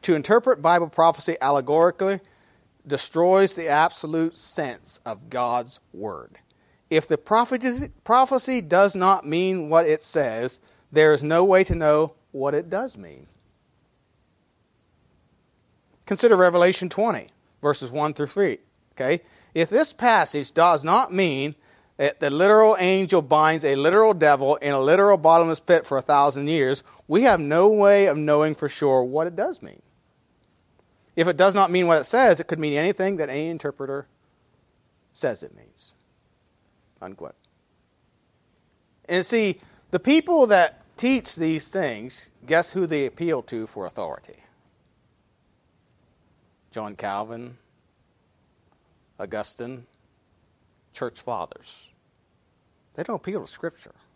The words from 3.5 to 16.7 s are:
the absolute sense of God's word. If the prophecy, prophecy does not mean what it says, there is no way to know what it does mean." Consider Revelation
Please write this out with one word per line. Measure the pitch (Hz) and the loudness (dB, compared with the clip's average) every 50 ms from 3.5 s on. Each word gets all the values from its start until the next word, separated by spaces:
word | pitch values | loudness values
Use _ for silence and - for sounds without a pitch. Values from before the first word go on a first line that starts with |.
| - | 0
the | - 165 160 | -6 -4 0
absolute | 143 151 156 175 - - - 156 156 165 165 165 165 | 2 2 2 0 0 -6 -12 -6 -4 -4 -4 -4 -6
sense | - - - - - 156 135 120 - _ - - - _ | -10 -18 -14 -10 -8 -8 -8 -10 -14 _ -20 -20 -16 _
of | 120 110 101 - - | -12 -12 -12 -14 -12
God's | - 127 123 120 120 123 120 120 - - _ _ _ | -6 -6 -4 -2 -2 -4 -6 -8 -16 -20 _ _ _
word. | 90 101 107 92 73 60 - _ - _ _ _ _ _ _ _ _ _ _ | -12 -12 -12 -12 -12 -16 -20 _ -20 _ _ _ _ _ _ _ _ _ _
If | 160 156 151 | -2 -2 0
the | - 160 | -2 -6
prophecy, | 147 _ - 208 226 240 - 262 247 233 262 240 247 277 - - _ _ | -6 _ 0 0 0 0 0 -2 -4 -4 -6 -6 -6 -10 -12 -14 _ _
prophecy | - 226 247 262 254 277 254 - - 262 247 | 0 2 2 2 2 0 -4 -4 -4 -6 -6
does | 190 151 170 180 196 202 196 | -4 0 2 2 2 2 2
not | 196 180 185 196 185 - | 0 2 2 2 2 0
mean | 143 151 170 185 190 190 185 160 151 | -4 -4 -2 -2 -2 -2 -4 -4 2
what | 156 165 170 | 2 2 4
it | 151 156 151 - | 4 0 -2 -2
says, | - - 160 143 123 110 113 120 131 - - _ _ _ _ _ _ - | -4 -4 -2 -2 -2 -4 -6 -6 -8 -8 -12 _ _ _ _ _ _ 2
there | 151 156 156 151 | 4 6 6 4
is | 135 135 | 2 0
no | 151 160 170 180 | 0 2 2 4
way | 202 190 185 190 | 4 4 4 4
to | - 180 | 2 -2
know | 170 160 151 151 151 156 156 - _ _ _ _ | -2 2 2 2 2 2 -2 -4 _ _ _ _
what | 139 131 143 139 | -6 -4 -2 -2
it | 147 170 170 | -4 -4 -4
does | 170 196 247 262 - 104 | -6 -8 -8 -8 -12 -16
mean." | 98 82 73 64 69 _ _ _ _ _ _ _ _ _ _ _ _ _ _ _ _ _ _ _ _ _ _ _ _ _ _ _ _ _ _ _ _ _ _ _ _ _ _ _ _ _ _ _ _ _ _ _ _ _ _ _ _ _ _ _ _ | -20 -20 -20 -20 -20 _ _ _ _ _ _ _ _ _ _ _ _ _ _ _ _ _ _ _ _ _ _ _ _ _ _ _ _ _ _ _ _ _ _ _ _ _ _ _ _ _ _ _ _ _ _ _ _ _ _ _ _ _ _ _ _
Consider | - 202 180 - 233 226 | -8 -6 0 4 4 6
Revelation | 185 180 180 170 180 175 185 | 6 4 4 4 4 2 2